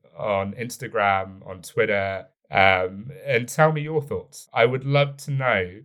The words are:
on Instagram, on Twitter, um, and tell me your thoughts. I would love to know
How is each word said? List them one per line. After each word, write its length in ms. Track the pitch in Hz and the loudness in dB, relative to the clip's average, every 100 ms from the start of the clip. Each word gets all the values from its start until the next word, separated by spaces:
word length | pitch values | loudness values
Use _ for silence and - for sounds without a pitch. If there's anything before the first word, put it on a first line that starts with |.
| _ - | _ -6
on 360 | 107 98 98 | -2 0 -2
Instagram, 920 | 101 120 - 117 113 101 95 95 95 - | -6 -10 -10 -4 2 4 2 -2 -12 -16
on 160 | 92 | -16
Twitter, 640 | - - 107 101 98 95 90 _ _ | -4 0 2 0 -2 -6 -10 _ _
um, 600 | 98 95 92 92 98 123 135 139 | 4 6 6 0 -6 -14 -10 -2
and 240 | 120 123 | -2 0
tell 240 | - 156 | 2 2
me 80 | 156 | 2
your 200 | 151 156 | -4 -4
thoughts. 460 | 139 151 - - - | -4 -6 -8 -18 -4
I 120 | 123 120 | 2 2
would 200 | 127 135 | 2 0
love 320 | 143 143 - | 0 0 -4
to 140 | - | -6
know 500 | 135 127 104 90 98 | -2 0 0 -2 -10